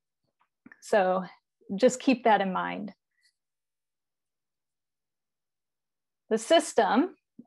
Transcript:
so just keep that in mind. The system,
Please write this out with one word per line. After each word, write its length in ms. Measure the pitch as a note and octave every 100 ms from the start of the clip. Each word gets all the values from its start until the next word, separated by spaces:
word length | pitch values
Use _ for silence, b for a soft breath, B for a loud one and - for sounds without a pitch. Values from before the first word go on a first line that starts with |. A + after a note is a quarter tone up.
| _ _ _ _ _ _ _ -
so 420 | - A3 F#3 F#3 F3+ B _ _ -
just 260 | G3 B3+ B3+
keep 240 | - B3
that 180 | A#3 G#3
in 100 | F#3+
mind. 400 | F3+ F3 F3+ G3+ - _ _ _ _ _ _ _ _ _ _ _ _ _ _ _ _ _ _ _ _ _ _ _ _ _ _ _ _ _ _ _ _ _
The 80 | A3+
system, 800 | - E4 D#4 - G3 G3+ F4 - _ -